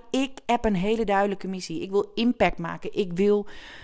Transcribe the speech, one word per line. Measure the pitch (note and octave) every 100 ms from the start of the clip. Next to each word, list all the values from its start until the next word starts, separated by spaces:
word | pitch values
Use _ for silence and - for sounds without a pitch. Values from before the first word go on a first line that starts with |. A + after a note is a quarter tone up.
| -
ik | C4 C#4 - -
heb | A#3
een | A3 F#3
hele | G#3 A3+
duidelijke | G#3 G3 G3+ G3 F#3
missie. | F#3+ - D#3+
Ik | F#3+
wil | G3 -
impact | - A#3+ A#3+ F3+ -
maken. | E3 E3+ D3+ -
Ik | F#3
wil | F3 G3+ G#3 G#3 - - -